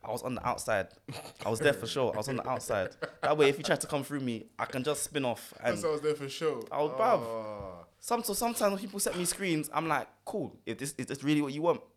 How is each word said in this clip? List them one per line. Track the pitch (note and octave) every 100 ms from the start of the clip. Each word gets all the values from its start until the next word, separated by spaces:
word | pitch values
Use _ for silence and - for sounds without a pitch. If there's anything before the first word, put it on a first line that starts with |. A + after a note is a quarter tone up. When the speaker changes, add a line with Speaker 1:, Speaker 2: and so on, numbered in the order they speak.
Speaker 1:
I | -
was | -
on | - B2
the | -
outside. | - - G#2+ F#2 - - - - - G2
I |
was | A2
there | D3+
for | C#3 A2+
sure. | C#3+ B2
I | G#2+
was | A2
on | B2+
the | -
outside. | B2 - G#2+ F#2 - D#3+ -
That | C#3+ D3+
way, | C#3
if | C#3+
he |
tried | D3+ D#3
to | -
come | D3
through | C3 C#3+
me, | C3 A2+ - -
I | A#2
can | C3+
just | B2+ C#3+
spin | - D3+ C3
off. | A2+ - -
And | A#2+ A2+
Speaker 2:
So | E3
I |
was | D3+
there | D3+ D3
for | C#3
sure. | - D#3+ C3 A2+
Speaker 1:
I | C3+
was, | D3+
bruv. | B2+ A3+ G#3+
Speaker 2:
Oh. | A#2 A2+ G#2+ G#2 G2 F2+ E2 _
Speaker 1:
Some, | - A#3+
so | A#3
sometimes | G3 A#3 A#3 G#3
when | G3
people | G3+ G3+
set | - F3
me | F3
screens, | - F#3+ D#3 D3
I'm | D3 D#3+
like, | D3 A2 _ -
"Cool. | G#3+ C#3 - -
If | A2+
this, | C3+ -
is | B2+
this | C#3
really | C3+ D3+
what | D3
you | C#3+
want?" | E3+ C3+ -